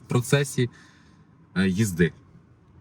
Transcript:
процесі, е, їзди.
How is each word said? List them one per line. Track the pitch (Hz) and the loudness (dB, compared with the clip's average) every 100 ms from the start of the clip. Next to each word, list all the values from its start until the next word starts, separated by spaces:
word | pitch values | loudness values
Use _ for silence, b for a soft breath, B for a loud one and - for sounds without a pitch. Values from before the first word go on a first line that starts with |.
| - | -4
процесі, | 123 120 143 143 - 120 B B B B B B - - 90 | -4 0 0 0 -2 -4 B B B B B B -20 -10 -2
е, | 95 | 0
їзди. | 92 110 85 82 - - - - - _ - | 2 0 2 0 -2 -20 -20 -20 -20 _ -8